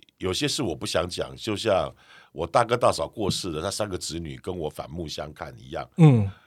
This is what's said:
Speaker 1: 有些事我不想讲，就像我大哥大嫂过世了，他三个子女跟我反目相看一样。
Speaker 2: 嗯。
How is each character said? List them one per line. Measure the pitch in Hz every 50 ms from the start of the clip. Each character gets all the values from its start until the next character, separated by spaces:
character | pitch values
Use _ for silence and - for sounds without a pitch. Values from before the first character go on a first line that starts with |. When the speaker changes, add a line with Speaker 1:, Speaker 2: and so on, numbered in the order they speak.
| - _ _ -
Speaker 1:
有 | 90 92
些 | 92 - 147 143
事 | - -
我 | 135 90 78
不 | - 104
想 | 107 - 92 85 87
讲， | - - 69 62 67
就 | 62 - 110 104
像 | 95 - 110 98 90 76 67 - _ _ - - - - _
我 | - 69 85
大 | - - 127 117
哥 | 110 123
大 | 120 - 110
嫂 | 92 - 78
过 | - - 113 104 92
世 | 87 - - 92
了， | 76 78
他 | 80 98
三 | 95 - 107 104
个 | 92 87
子 | - - 78 85
女 | 85 76 67 -
跟 | - 95 92
我 | 90 78 76
反 | - - 71 -
目 | - 85 85
相 | 76 73 - 76 76
看 | 78 - 80 71 - 113
一 | 58 65
样。 | 80 76 65 - -
Speaker 2:
嗯。 | - 160 151 127 113 101 95 - - _